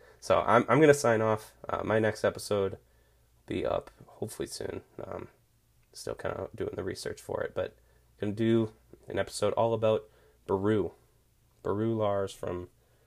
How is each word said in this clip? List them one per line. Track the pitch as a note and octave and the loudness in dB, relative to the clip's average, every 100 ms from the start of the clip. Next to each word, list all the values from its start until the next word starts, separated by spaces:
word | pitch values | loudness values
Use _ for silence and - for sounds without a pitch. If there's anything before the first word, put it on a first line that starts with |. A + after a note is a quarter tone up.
| - - | -20 -12
So | - F2+ - | 2 2 6
I'm, | A2+ - | 4 6
I'm | C3 | 6
gonna | D3+ | 8
sign | C#3+ A#2+ A2 | 6 4 2
off. | A2 G#2+ - - - | 2 0 -4 -14 -6
Uh, | - | -4
my | F#2 A2 | 0 2
next | A2 - | 2 2
episode | G#2 - - G#2 G2 | -2 -2 -2 0 0
will | G2+ _ _ _ _ _ _ - | -4 _ _ _ _ _ _ -6
be | F2+ - | -4 0
up | G1+ - - - | -2 -4 -16 -20
hopefully | - A2 - C#2+ | -12 -10 -8 -8
soon. | - - - - - - | -8 -8 -8 -12 -14 -10
Um, | F#2 - _ _ _ _ _ _ | -10 -12 _ _ _ _ _ _
still | - - - | -12 -10 -6
kinda | - - F#2+ - | -6 -6 -8 -6
doing | F#2 - | -6 -6
the | |
research | F#2 - - - | -6 -6 -8 -10
for | - - | -8 -6
it, | - | -4
but | - F#2+ - _ _ _ _ | -4 -6 -8 _ _ _ _
gonna | G#2 | -6
do | G#2 A2+ A2+ A2 - _ - - | 0 2 2 0 -6 _ -20 -6
an | G2 | -4
episode | F#2+ - G#2 | -4 -2 -2
all | - A#2 | 2 0
about | A2+ A2 A2 - _ _ _ - | 2 2 0 -2 _ _ _ -4
Beru. | F#2+ G2+ A2 E2 - _ _ _ _ _ _ | 0 2 2 0 -6 _ _ _ _ _ _
Beru | - G2+ A2+ A2+ | -4 -2 -2 0
Lars | G#2 G2+ G2 | 0 0 -4
from, | - F#2 F2+ F2+ _ _ _ | -6 -8 -8 -10 _ _ _